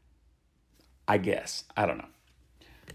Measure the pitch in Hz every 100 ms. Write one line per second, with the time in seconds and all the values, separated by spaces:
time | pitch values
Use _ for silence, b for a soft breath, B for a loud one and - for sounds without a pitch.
0 | _ _ _ _ _ _ _ _ _ _
1 | - 104 92 - - - - - 98 55
2 | - - _ _ _ - b b b